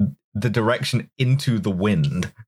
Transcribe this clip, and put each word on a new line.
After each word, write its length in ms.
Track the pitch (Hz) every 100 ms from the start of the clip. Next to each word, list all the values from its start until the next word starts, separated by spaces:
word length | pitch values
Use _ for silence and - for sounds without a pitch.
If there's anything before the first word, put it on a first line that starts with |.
| 101 - _
the 160 | 104 120
direction 600 | 110 110 120 - 123 - -
into 400 | 127 135 - 113
the 140 | 101
wind, 600 | 90 104 90 71 90 98 -